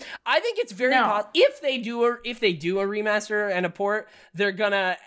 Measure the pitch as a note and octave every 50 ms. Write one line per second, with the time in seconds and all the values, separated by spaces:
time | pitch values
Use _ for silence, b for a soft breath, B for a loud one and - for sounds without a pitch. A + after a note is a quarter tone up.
0 | B B B B - - C4 D#4+ G#4+ A#4+ G#4+ - A#4+ - G3+ F#3 B3 B3+ C4 C4
1 | A3+ G3+ G#3 G#3 G#3 - - D#4+ B4 C#5+ C#5+ - - C#4 C4 B3 G3 A3+ A#3+ A#3
2 | A#3 A#3+ A#3+ A3+ - A#3 A#3+ - A3+ G3+ F3 D3 D3+ E3+ F#3 G3 G3 G3 G#3 G#3+
3 | G#3 G#3+ G#3 G#3+ G#3+ G#3+ G#3+ G#3 G#3 G3+ F#3 F3+ F#3 E3+ F3 - G3+ G3+ G#3 G#3+
4 | - B B B B B - E3 G3+ G3+ F#3+ F3+ G#3+ G3+ G3+ G3 F#3+ F#3 F3 -
5 | -